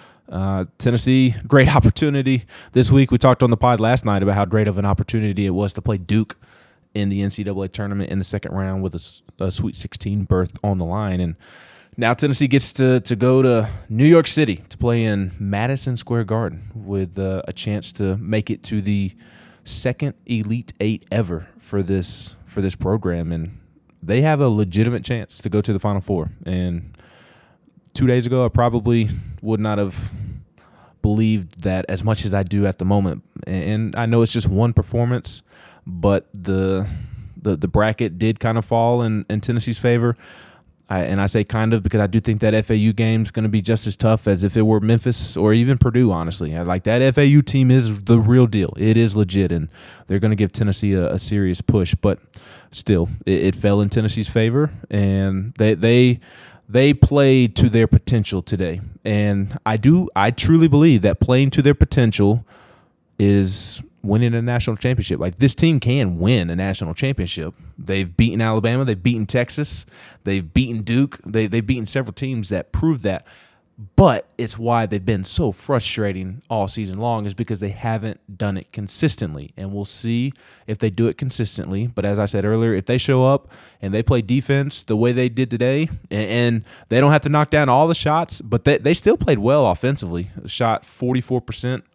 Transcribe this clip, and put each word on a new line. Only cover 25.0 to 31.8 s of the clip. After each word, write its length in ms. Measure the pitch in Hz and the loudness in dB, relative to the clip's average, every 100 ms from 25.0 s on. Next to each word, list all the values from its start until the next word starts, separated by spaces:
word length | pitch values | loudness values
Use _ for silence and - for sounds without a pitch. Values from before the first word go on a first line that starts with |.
chance 340 | - 120 - - | -4 -8 -8 -12
to 120 | 104 | -4
go 100 | 104 | -2
to 120 | 104 | -2
the 60 | 98 | -2
Final 220 | 104 101 | -2 -4
Four. 300 | 90 92 78 - - | -2 -4 -4 -8 -6
And 500 | 92 90 85 - - _ _ _ _ _ _ _ _ _ | -4 -4 -6 -10 -20 _ _ _ _ _ _ _ _ _
two 140 | - 127 | -2 2
days 180 | 123 | 2
ago, 200 | 120 127 | 0 0
I 40 | 117 | 0
probably 640 | - 120 117 110 117 107 82 - - | 2 2 2 0 0 0 -4 -10 -10
would 180 | 104 107 | -4 -2
not 160 | 107 104 | -2 -2
have 380 | 101 - - - - - - _ _ _ _ _ | -4 -6 -10 -10 -12 -14 -18 _ _ _ _ _
believed 600 | 104 107 110 107 85 - | 0 2 2 0 -4 -8
that 220 | 98 92 | -4 -4